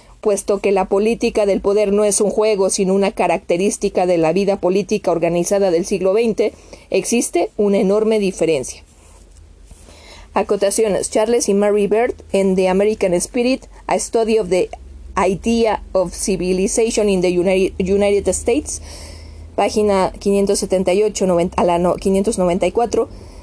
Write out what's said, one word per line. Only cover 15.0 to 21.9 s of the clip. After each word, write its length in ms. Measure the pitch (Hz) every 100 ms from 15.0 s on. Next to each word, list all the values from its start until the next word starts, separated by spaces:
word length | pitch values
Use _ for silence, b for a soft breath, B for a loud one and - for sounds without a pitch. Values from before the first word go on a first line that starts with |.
| - -
Idea 640 | 190 190 233 233 226 202 -
of 240 | 190 180
Civilization 920 | - - 180 180 185 202 - 226 226 208
in 120 | 185
the 160 | 180 180
United, 380 | 185 190 190 -
United 480 | 185 202 202 202 190
States, 520 | 180 - 269 - - B B B B B B B -
página 560 | 202 226 208 196 180 -
quinientos 400 | 202 202 196 202
setenta 340 | 196 185 -
y 80 | 196
ocho, 240 | 214 - 185
noven-, 240 | 170 180 -
a 80 |
la 160 | 180 170
no-, 160 | 175